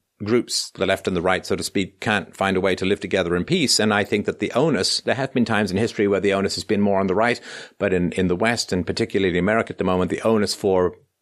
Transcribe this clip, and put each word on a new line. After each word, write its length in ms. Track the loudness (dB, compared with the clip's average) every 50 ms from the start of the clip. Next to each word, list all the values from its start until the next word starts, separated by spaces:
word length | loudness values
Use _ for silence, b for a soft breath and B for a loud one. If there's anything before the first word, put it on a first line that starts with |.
| _ _ _ -10
groups, 480 | -2 0 0 0 0 0 -4 -6 -6 -6
the 120 | -4 -4 0
left 240 | 0 0 0 0 -2
and 80 | -2
the 60 | 0
right, 240 | 2 2 0 0 0
so 100 | -4 -4
to 60 | -4
speak, 380 | -4 -4 -2 -2 -4 -4 _ -6
can't 360 | -2 0 0 0 -2 -6 -4
find 220 | -2 0 2 2 2
a 20 |
way 140 | 2 0 0
to 100 | 0 0
live 160 | 0 0 -2
together 360 | -2 -2 -2 0 0 0 0
in 80 | -2 0
peace. 360 | 0 0 0 2 2 2 2
And 140 | 2 2 2
I 100 | 2 2
think 220 | 0 0 -2 -2
that 120 | -2 -4 -2
the 140 | -4 -2
onus, 480 | 0 2 2 2 2 0 0 -2 -2 -4
there 140 | -2 -2 -2
have 180 | -2 -4 -4
been 140 | 0 -2 0
times 240 | 2 2 0 0 0
in 80 | 0 0
history 300 | 0 0 0 0 0 2
where 120 | 2 2
the 140 | 2 2 0
onus 220 | 2 0 -2 -4
has 80 | -6 -4
been 180 | -2 0 0
more 180 | 2 2 2 0
on 60 | 0
the 80 | 0 2
right, 260 | 2 2 2 0 -2 B B B B B B B -2
but 160 | -2 0 2
in, 180 | 2 0 0
in 160 | 0 0 0 0
the 80 | 0
West, 340 | 0 0 0 0 0 -2 -4
and 160 | -2 -4 -2
particularly 520 | -4 -2 -2 -2 -2 0 0 0 2 2 2
in 40 |
America 300 | 2 2 2 0 0 -2
at 60 | -4 -4
the 60 | -2
moment, 260 | 0 2 0 0 0
the 100 | -2 0
onus 320 | 2 2 2 2 2 -2 -4
for 420 | -2 0 2 2 2 2 0 -2 -8 _ _ _ _